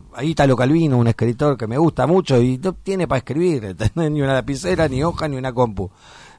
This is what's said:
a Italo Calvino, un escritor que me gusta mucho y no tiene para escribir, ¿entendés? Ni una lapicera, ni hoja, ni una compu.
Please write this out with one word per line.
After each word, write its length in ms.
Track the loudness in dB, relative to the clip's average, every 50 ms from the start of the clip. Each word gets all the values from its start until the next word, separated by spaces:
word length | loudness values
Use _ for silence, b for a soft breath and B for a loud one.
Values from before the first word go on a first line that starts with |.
| -18 -18 -12
a 100 | -6 -4
Italo 320 | -4 0 2 4 4 4
Calvino, 400 | 4 2 2 2 2 2 2 2 2
un 100 | 2 2
escritor 480 | 2 0 0 -2 0 0 0 0 0
que 100 | -2 -4
me 120 | -4 0 2
gusta 280 | 2 2 2 2 2
mucho 340 | 2 4 2 2 4 4 4
y 180 | 4 2 0 -2
no 160 | -4 -6 -6
tiene 340 | -6 -6 -6 -4 -2 -2 -2
para 100 | -2 -2
escribir, 460 | -2 -4 -4 0 0 0 0 -2 -4
¿entendés? 460 | -8 -6 -4 -4 -2 -2 -2 -2 -2
Ni 100 | 0 0 0
una 120 | 0 0
lapicera, 540 | 0 -2 -2 -6 -6 -2 -2 0 0 0 0
ni 140 | 0 -2 -2
hoja, 260 | -2 -2 -4 -6 -6
ni 80 | -6
una 160 | -6 -6 -6 0
compu. 380 | 0 0 0 0 -6 -8 -8 B B B B B B B B B